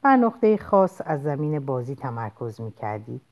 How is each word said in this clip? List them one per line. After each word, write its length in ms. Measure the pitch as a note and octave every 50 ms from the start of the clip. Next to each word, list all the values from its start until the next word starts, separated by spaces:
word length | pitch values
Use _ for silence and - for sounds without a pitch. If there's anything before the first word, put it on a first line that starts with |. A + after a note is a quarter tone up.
بر 140 | - C#4 C4+
نقطهٔ 400 | B3+ A#3+ A3+ A3+ - A3 G#3+ G#3+
خاص 440 | G3+ - - G#3 G3 F#3+ F3+ - - -
از 180 | - D#3 C#3
زمین 380 | C#3 D3+ C#3+ C#3 D3+ D3+ D#3 D3 C3+
بازی 280 | C#3 C3 B2+ A#2+ C3 C#3
تمرکز 680 | - - B2+ A#2 A#2 A2+ G#2+ - - A#2+ A2+ G#2+ -
می‌کردید، 600 | A2+ A2 - - A#2 G#2+ G#2+ G#2 A2 A#2+ A#2+ C3 - _